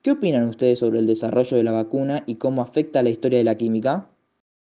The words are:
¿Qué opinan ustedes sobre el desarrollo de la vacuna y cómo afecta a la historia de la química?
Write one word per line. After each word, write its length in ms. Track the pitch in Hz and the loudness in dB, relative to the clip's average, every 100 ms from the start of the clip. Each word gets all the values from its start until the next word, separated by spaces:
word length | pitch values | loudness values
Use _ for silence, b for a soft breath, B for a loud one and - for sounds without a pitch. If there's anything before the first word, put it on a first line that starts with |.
¿Qué 100 | - | -2
opinan 380 | 294 208 135 117 | 0 2 2 0
ustedes 300 | 113 127 123 | 0 2 2
sobre 200 | 117 113 | 0 0
el 80 | 110 | 0
desarrollo 480 | 113 113 123 127 127 | 0 0 0 2 2
de 80 | |
la 80 | 113 | 2
vacuna 520 | 113 110 135 135 147 147 | 0 -2 -2 -2 -4 -6
y 100 | 117 | -4
cómo 260 | 135 131 | -4 -2
afecta 380 | 123 - 156 143 | -2 -2 0 0
a 40 | |
la 60 | 123 | 0
historia 280 | 113 131 127 | 0 0 2
de 80 | 113 | 2
la 100 | 110 | 0
química? 520 | 113 113 120 165 196 _ _ _ _ _ | 0 0 0 -4 -6 _ _ _ _ _